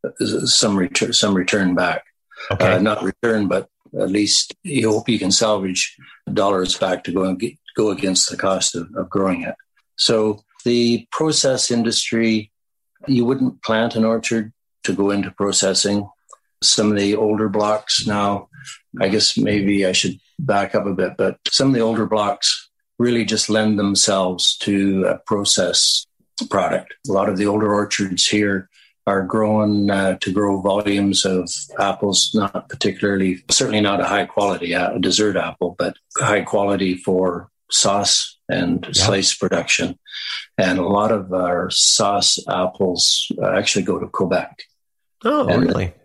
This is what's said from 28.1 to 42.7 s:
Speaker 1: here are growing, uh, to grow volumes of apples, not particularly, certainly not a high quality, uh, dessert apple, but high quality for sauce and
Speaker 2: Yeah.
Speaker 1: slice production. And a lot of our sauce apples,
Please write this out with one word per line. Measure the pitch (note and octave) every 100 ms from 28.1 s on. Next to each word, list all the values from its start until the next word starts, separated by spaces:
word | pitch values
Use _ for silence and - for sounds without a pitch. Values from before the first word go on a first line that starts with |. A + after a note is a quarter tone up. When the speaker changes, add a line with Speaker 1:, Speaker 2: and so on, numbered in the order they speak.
| F#2 -
Speaker 1:
here | G#2 G#2 G2 - _ _ _ -
are | G2
growing, | F#2 A2+ G#2+ G#2+ G#2 G#2 G2+
uh, | G2 F#2+ F2+
to | -
grow | F#2 G2+ G2
volumes | F#2+ G2 G#2 G2+ G2+ F#2
of | G2 F#2 F2 - - -
apples, | G2 F#2+ G2+ F#2+ -
not | A2 G2 - -
particularly, | - G#2+ F#2+ G#2 G2 F#2+ F2+ -
certainly | - C3 G#2+
not | G2+ G2
a |
high | F#2+ G2+ -
quality, | - G2+ F2 E2+ F2
uh, | F2+ -
dessert | F#2 F2+ G#2+ F#2
apple, | E2 - F2 F2+
but | D#2+ - _ -
high | - G#2
quality | - G#2 G2+ G2 F#2+ F2+
for | - F#2 F#2 F2 F2+ _ _
sauce | - G#2+ G2+ G2 - - - -
and | F#2 F2 - -
Speaker 2:
Yeah. | - F#2
Speaker 1:
slice | G2 F#2+
production. | - F#2 F2+ - - - - - - - - - -
And | F#2 F#2
a | F2+
lot | G2+ G#2+
of | A2 F#2
our | F#2 F2+ F2 F#2
sauce | - - - G2+ G2+ G2+ - -
apples, | F#2 F#2